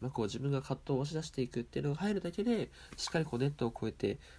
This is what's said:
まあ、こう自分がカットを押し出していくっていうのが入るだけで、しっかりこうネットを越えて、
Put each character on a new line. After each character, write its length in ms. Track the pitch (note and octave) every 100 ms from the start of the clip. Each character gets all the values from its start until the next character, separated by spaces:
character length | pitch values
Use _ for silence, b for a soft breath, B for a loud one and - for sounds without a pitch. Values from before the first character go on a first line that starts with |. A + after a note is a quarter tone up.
ま 60 | B2
あ、 20 |
こ 140 | B2+
う 20 | G#2+
自 120 | A#2
分 140 | C#3
が 80 | C#3
カ 140 | C#3
ッ 40 | C#3
ト 120 | - C3+
を 20 |
押 120 | D3
し 40 |
出 80 | D#3
し 80 | D#3
て 100 | -
い 80 | B2+
く 120 | A#2+
っ 40 |
て 140 | A#2+ C#3+
い 40 |
う 40 | C#3+
の 60 |
が 40 | D3
入 160 | G3+
る 80 | G3
だ 100 | F3
け 140 | E3+
で、 260 | G#3+ A3+ C#3 B B -
し 80 | -
っ 20 |
か 120 | E3
り 40 |
こ 140 | D3+ A#2+
う 20 |
ネ 60 | C#3
ッ 40 |
ト 140 | C#3+ A#2
を 60 |
越 120 | - A2
え 60 |
て、 280 | - G2+ - B